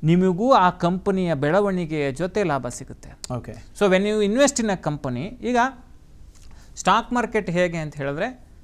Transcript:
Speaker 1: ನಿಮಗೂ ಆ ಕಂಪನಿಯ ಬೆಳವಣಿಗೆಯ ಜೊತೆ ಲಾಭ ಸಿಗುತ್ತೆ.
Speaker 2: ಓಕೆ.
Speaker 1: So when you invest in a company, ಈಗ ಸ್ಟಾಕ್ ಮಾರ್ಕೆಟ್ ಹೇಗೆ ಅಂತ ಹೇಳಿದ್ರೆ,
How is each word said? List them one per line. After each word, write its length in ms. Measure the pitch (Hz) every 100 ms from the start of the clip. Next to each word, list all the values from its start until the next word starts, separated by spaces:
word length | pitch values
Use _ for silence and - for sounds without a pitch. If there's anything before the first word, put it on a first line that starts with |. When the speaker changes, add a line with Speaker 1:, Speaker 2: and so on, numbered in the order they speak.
Speaker 1:
ನಿಮಗೂ 500 | 156 180 185 180 247
ಆ 180 | 233 180
ಕಂಪನಿಯ 640 | 175 175 185 208 190 175
ಬೆಳವಣಿಗೆಯ 800 | 143 147 190 202 180 156 156 139
ಜೊತೆ 320 | 127 180 214
ಲಾಭ 240 | 180 139 123
ಸಿಗುತ್ತೆ. 680 | - 131 - - - - 123
Speaker 2:
ಓಕೆ. 160 | -
Speaker 1:
So 340 | - - - 190
when 160 | 185
you 280 | 202 214 202
invest 340 | 247 277 262
in 60 | 220
a 120 | 185
company, 380 | 156 147 135 123
ಈಗ 360 | - - 220 247 262 269 - - - - - - - - - -
ಸ್ಟಾಕ್ 360 | 180 214 226
ಮಾರ್ಕೆಟ್ 380 | 247 233 220 180
ಹೇಗೆ 280 | 175 180 170
ಅಂತ 180 | 151 147
ಹೇಳಿದ್ರೆ, 520 | 139 143 240 254 - -